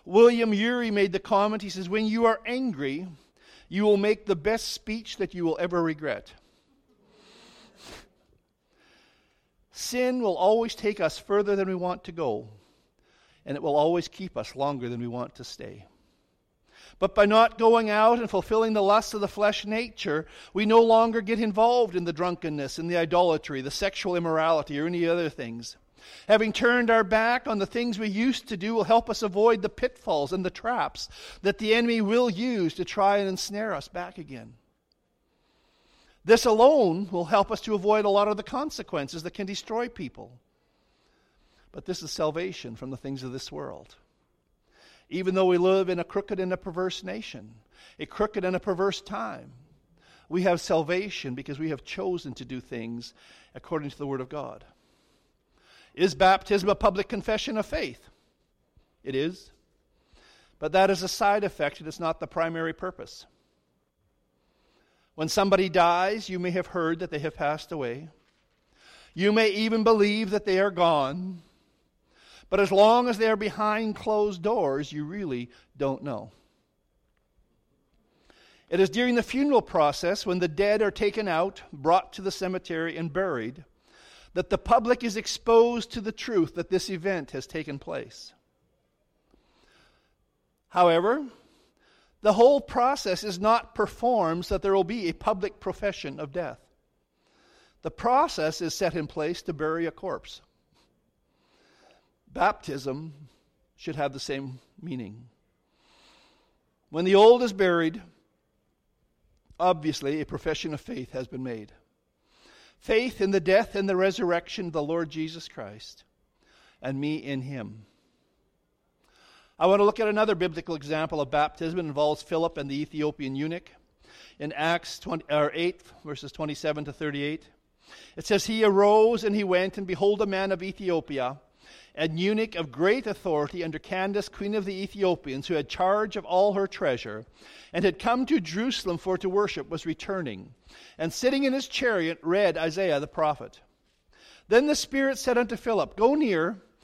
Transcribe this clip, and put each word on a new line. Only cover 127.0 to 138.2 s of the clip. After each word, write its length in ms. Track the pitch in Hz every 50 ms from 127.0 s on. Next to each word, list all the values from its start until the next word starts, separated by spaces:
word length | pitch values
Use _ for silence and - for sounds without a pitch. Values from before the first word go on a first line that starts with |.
| 160 151 143 143 143 147 151 160 - - _ _ _ _ _ _ _ - - - - - -
it 80 | - 156
says, 220 | - 214 196 -
"He 160 | - 220 220 220
arose 600 | 208 196 196 202 208 208 214 214 226 240 220 220
and 100 | 214 202
he 80 | 214 208
went, 360 | 190 180 180 185 190 - 208
and 80 | 196
behold, 360 | 180 185 - 196 202 208 196 220
a 40 |
man 260 | 202 196 190 196 196 190
of 100 | 170 185
Ethiopia, 800 | 196 185 - 202 180 175 160 156 - 147 135 127 123 139 147 _ _ _ _ _ - - - - _ -
an 220 | - 156 165 156
eunuch 380 | 165 180 196 214 220 226 220 -
of 180 | 170 165 139 117
great 340 | 131 170 196 220 262 226
authority 560 | 214 190 - - 185 160 147 147 143 - 180 165
under 160 | 165 160 156
Candace, 500 | - - 196 185 190 202 196 208 196 -
queen 260 | - - 202 202 214
of 100 | 214 190
the 180 | 190 196 185 196
Ethiopians, 640 | 190 - 208 196 185 175 160 - 147 131 135 127
who 80 | - 175
had 140 | 151 143 143
charge 480 | - - 185 185 202 208 214 208 -
of 80 | 214 -
all 300 | - 175 185 202 208 196
her 120 | 196 196
treasure, 600 | 190 - - 196 147 127 117 - 113 104 - - - _ _ - - - - - - -
and 120 | 170 170
had 140 | 190 - -
come 260 | - 240 240 254